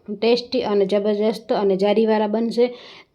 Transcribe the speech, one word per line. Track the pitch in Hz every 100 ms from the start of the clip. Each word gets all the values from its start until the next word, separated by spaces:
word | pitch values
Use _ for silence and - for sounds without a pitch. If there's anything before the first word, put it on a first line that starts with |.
| - 202
ટેસ્ટી | 226 240 240 254
અને | - 202 190
જબરજસ્ત | 208 208 208 214 220 -
અને | 185 202 180
જારીવાળા | 202 208 220 214 214
બનશે. | 220 233 226 247 247 - - -